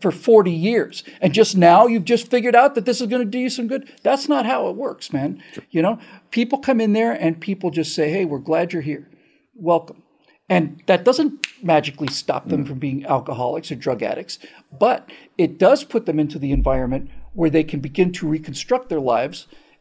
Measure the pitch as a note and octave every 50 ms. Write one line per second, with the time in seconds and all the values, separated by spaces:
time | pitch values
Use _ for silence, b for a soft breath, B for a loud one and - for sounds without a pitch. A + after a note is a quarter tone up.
0 | - F#3 D3+ - - - A3+ G#3+ G3 F3+ E3+ D#3+ E3 G#3+ A#3 A3 - - - -
1 | - B B B B F3+ C#3 A3 A3 - - F#3+ F3 E3+ E3+ F#3+ A3+ B3 A#3 A3+
2 | E3 G#3+ A#3 A3+ A#3 - B3 B3 G#3+ B3 A#3 A#3+ C4 C#4 C#4 A#3+ G3 B3 A#3+ -
3 | B3+ G#3 A#3+ B3 A#3+ G3+ G#3 B3+ B3 C4 - - A#3 A3 C4 C4+ C#4 B B B
4 | B - C4+ C#4 - - D4 C4+ A#3 A3 C4 B3 G3+ F#3+ F3+ G#3 C#4 - - -
5 | - - - C#3 C#3 D3+ G3 - B B B B B B - E3 E3 G3 A3+ A3+
6 | B B B B B B - A3+ A#3+ A#3+ D4 C#4 C#4 - C4 A3+ A3 G#3+ G3+ A3
7 | A3+ A#3 A#3 - - E3 E3 E3 - - G3 F#3+ - F3 C#3+ E3 D#3 - - -
8 | D#3 D3 D#3+ G3 F#3 D#3+ C#3+ C3+ C#3 - D#3 E3 F3 E3+ F3+ E3+ C#3 D3+ C#3+ C#3
9 | - _ b b b b b b b b _ A#3+ F3+ E3 E3+ E3 E3 - - _
10 | _ _ _ _ b b b b b - F#3+ F3+ E3 D3 - - - - F#3+ F3
11 | F3+ A#3+ C4+ E4+ D#4 D4+ - - - - - - - E3+ D#3+ D3+ D3 D3+ C#3 -
12 | D3 C3+ - - - - C#3 B2+ - - E3 D3 C#3+ C3+ C#3 C3 D3 C#3 C3 C#3
13 | - - D3 C3 C3+ C#3 B2+ A#2 B2 B2 C#3 E3 D#3+ - D3+ A#2 - C3+ B2+ G#2
14 | A2 G2 - - F#3 - - - B B B B B B - C3+ G#3 A#3 - -
15 | - - B B B B B - F3 D3+ - - - F#3+ C4+ C#4+ - - - A#3
16 | - - D#3 D#3 D3+ D3 - D#3 C#3 C#3 C#3 C3+ - C#3 C3+ C3 B2+ B2 C3 C#3
17 | C#3 B B B B B B F#3+ E3+ D#3 D3 D#3+ D#3 D#3 - C#3+ C3 D3 C#3 -
18 | F#3 F3+ F3+ - F3 D#3 D3+ D#3 D#3 - C3+ - - - B3 B3+ B3+ - E3 D#3
19 | C3+ B2 A#2 A2+ B2+ D3 F3+ - - _ b b b b b b